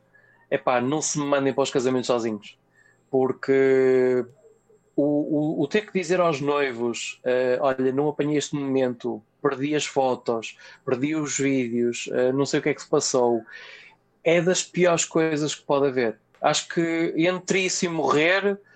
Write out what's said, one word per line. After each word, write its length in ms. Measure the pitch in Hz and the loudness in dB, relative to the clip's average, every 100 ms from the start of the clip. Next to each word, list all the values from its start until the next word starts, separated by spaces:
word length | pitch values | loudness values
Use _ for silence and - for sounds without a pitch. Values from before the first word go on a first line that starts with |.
| _ _ _ _ - | _ _ _ _ -6
epá, 320 | 143 - 123 | -4 0 0
não 200 | 123 151 | 0 -2
se 180 | - 147 | -2 -4
mandem 340 | 143 143 135 | 0 2 2
para 100 | 123 | 0
os 60 | 131 | 0
casamentos 380 | 143 123 127 117 | 0 0 0 0
sozinhos, 500 | 120 113 107 - - _ _ _ _ - | 0 0 -6 -10 -20 _ _ _ _ -4
porque 1160 | 131 131 127 - 135 135 131 131 131 127 127 120 - - _ _ _ _ - | 0 0 -2 0 4 4 4 4 4 4 0 -2 -12 -20 _ _ _ _ -2
o, 80 | |
o, 600 | 143 147 156 147 151 175 | 0 0 0 0 0 -2
o 40 | 143 | -2
ter 180 | 208 214 | -2 -2
que 80 | |
dizer 260 | 190 165 180 | -4 0 2
aos 220 | 170 139 | 2 0
noivos, 760 | 143 143 139 117 120 113 - - | 0 0 0 -2 -4 -4 -8 -6
eh, 340 | 127 127 127 123 | -2 0 2 2
"Olha, 300 | 139 131 131 | 0 2 0
não 180 | 131 147 | 0 -2
apanhei 280 | 147 147 147 | -2 0 0
este 180 | 139 147 | -2 -4
momento, 680 | 139 131 127 120 123 110 _ _ | -2 0 0 -2 -6 -8 _ _
perdi 340 | 143 131 143 151 | -4 -2 -2 -2
as 100 | - | -2
fotos, 720 | 143 131 123 - 117 107 - - - - | 0 0 -2 -2 -4 -4 -16 -20 -12 -4
perdi 300 | 123 147 156 | -2 -2 -2
os 220 | 147 - | -4 -2
vídeos, 720 | 139 135 120 120 120 117 - | 0 0 0 0 -2 -2 -4
eh, 200 | - 127 | 0 0
não 140 | 135 139 | 2 0
sei 140 | 151 | 0
o 40 | |
que 60 | 151 | -2
é 40 | |
que 80 | 135 | -4
se 80 | - | -2
passou", 540 | 156 - 131 120 117 - - - - - _ _ _ | -2 0 2 2 0 -4 -20 -20 -20 -20 _ _ _
é 180 | - 175 | 0 2
das 220 | 170 175 | 2 -2
piores 420 | - 170 175 165 - | -2 0 2 2 0
coisas 500 | 165 160 151 151 - | 0 0 0 -4 -6
que 80 | |
pode 240 | - 139 139 | -2 0 2
haver. 300 | 127 113 - _ - | 2 0 -2 _ -2
Acho 260 | 147 151 - | 0 0 -2
que 440 | 175 165 165 170 156 | -2 -2 0 -2 0
entre 420 | 170 185 180 190 | 0 0 -2 0
isso 260 | 185 - 175 | 0 -2 -2
e 20 | |
morrer, 720 | 160 135 143 160 190 202 202 _ | -2 0 2 2 2 0 -4 _